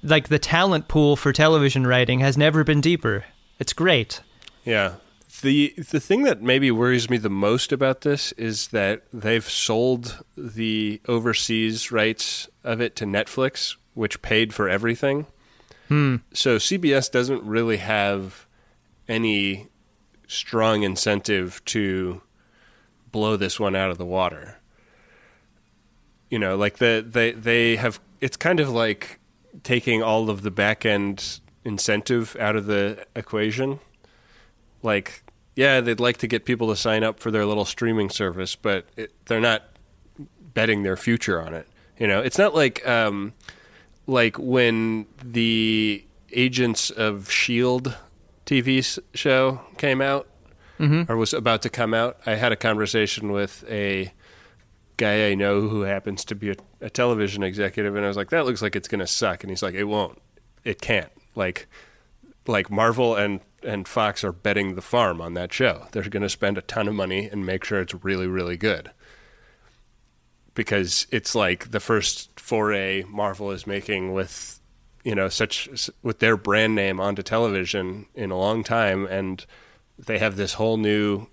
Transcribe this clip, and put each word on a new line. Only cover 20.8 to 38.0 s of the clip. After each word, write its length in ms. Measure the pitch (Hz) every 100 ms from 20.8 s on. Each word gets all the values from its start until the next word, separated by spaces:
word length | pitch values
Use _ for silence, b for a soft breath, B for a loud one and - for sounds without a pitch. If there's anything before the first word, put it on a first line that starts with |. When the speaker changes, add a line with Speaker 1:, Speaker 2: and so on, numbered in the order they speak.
Speaker 2:
incentive 800 | 101 92 - 101 - 101 92 -
to 580 | - 113 98 92 92 92 _ b b b b b b b _
blow 240 | 107 107 104
this 220 | 98 -
one 160 | 104
out 160 | 95 95
of 60 | 87
the 80 |
water. 540 | 87 92 90 76 73 - _ b b b b b b b b _ _ _ _ _ _ _ _
You 100 | 117
know, 180 | 98 98
like, 200 | 104 -
the, 240 | 120 113 113
they, 260 | 117 117
they 440 | 113 113 117 113 113
have, 220 | 117 - _ _
it's 160 | 131 -
kind 240 | 165 180
of 80 | 143
like 520 | 117 113 101 - - _ _ _ -
taking 400 | - 123 123 113
all 260 | 113 110 110
of 140 | 101
the 80 | 101
back 340 | 95 101 110
end 560 | 113 101 101 98 - - _ _
incentive 720 | 120 101 - 104 - 120 110 -
out 180 | 107 107
of 100 | 101
the 400 | 101 101 101 -
equation. 680 | - - 110 107 113 135 139 _ _ b b b b b b _ _
Like, 400 | 113 104 - - - _ _
yeah, 260 | - 135 135
they'd 200 | 120 110
like 180 | 123 120
to 80 | 120
get 180 | 117
people 240 | - 120 113
to 80 | 104
sign 260 | 117 110
up 160 | 110 107
for 120 | 117
their 160 | 107 104
little 180 | 107
streaming 460 | 101 - 117 113